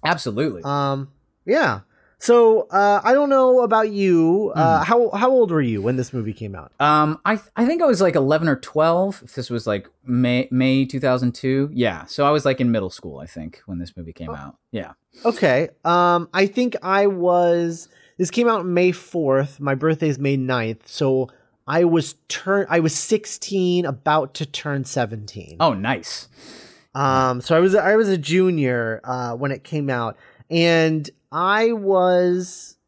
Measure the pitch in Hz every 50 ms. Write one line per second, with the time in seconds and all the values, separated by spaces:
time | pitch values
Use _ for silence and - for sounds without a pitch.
0 | - 151 175 156 - 123 104 110 151 151 104 87 - 139 143 143 139 139 139 135
1 | 139 139 _ _ _ _ _ _ _ - 226 311 311 151 110 98 - _ _ _
2 | _ _ _ _ - - 233 240 233 226 220 214 - - - 196 202 202 202 202
3 | - 214 254 285 294 277 277 269 262 254 254 254 240 220 226 220 220 220 208 202
4 | 196 190 175 165 165 160 175 202 214 - - 156 160 165 165 156 151 - 233 240
5 | 240 214 - 202 233 254 269 254 233 190 170 156 143 120 113 101 98 113 127 127
6 | 123 - - 123 110 107 104 - 113 104 95 82 78 - _ _ 139 147 151 151
7 | 151 151 156 - _ 185 220 214 - - _ - 233 247 330 339 339 294 233 175
8 | 196 180 - 156 135 139 151 156 165 160 139 127 - - - 151 156 165 170 180
9 | 190 196 190 - - - - - 123 - 120 120 - - 104 101 98 - _ _
10 | _ 127 123 120 127 120 123 123 131 - 131 127 127 131 131 135 135 131 - 135
11 | 135 131 127 127 127 123 117 - - 131 131 135 139 147 156 120 120 110 87 80
12 | 73 - - - 143 143 151 151 - 143 131 131 131 120 117 110 95 90 - -
13 | - 80 73 67 71 87 - 85 78 78 - - _ - 95 85 87 85 _ -
14 | 82 80 80 - 82 78 - 71 69 71 - _ _ _ - 107 92 - - _
15 | _ _ _ - - 233 226 - - 156 127 131 165 165 _ _ _ 160 170 175
16 | 175 175 175 175 170 - - 190 196 196 202 247 247 247 220 - - 185 190 196
17 | 202 202 196 180 175 180 175 175 175 170 175 170 170 165 165 165 - _ _ _
18 | _ _ _ - 185 - - 233 240 233 226 202 170 185 175 175 180 180 175 -
19 | - - - 175 156 135 135 135 139 139 - - 143 143 135 131 143 160 160 151
20 | 165 156 143 127 139 139 139 135 131 127 127 123 113 110 113 - _ - - -
21 | 156 135 131 131 131 127 - _ _ _ _ _ _ - 143 165 180 170 165 165
22 | 151 - - _ _ _ - - - 190 196 202 196 - 165 170 160 160 156 -
23 | - - 220 208 214 - - - - - 196 190 185 180 175 180 175 143 135 117
24 | _ 156 151 156 139 147 _ - 156 143 - - - 151 143 139 127 - - 139
25 | 120 104 113 107 104 104 - 107 87 - 78 85 160 160 120 92 98 117 131 107
26 | - - - - - _ _ - - - - - - - - _ _ _ _ 135
27 | 139 135 131 131 131 131 127 123 - - 165 160 175 190 190 208 156 185 214 220
28 | 226 202 190 175 147 139 160 185 190 185 175 156 143 127 123 120 117 113 110 110
29 | - 117 127 127 123 120 117 120 135 139 139 - _ - 160 151 143 143 131 123
30 | 117 113 - _ - - _ _ - _ 165 170 165 170 170 165 160 160 160 156
31 | 147 - _ _ _ _ - 156 175 190 202 214 226 226 233 220 202 196 196 185
32 | 180 180 180 180 180 180 180 180 180 180 - - - - - _ _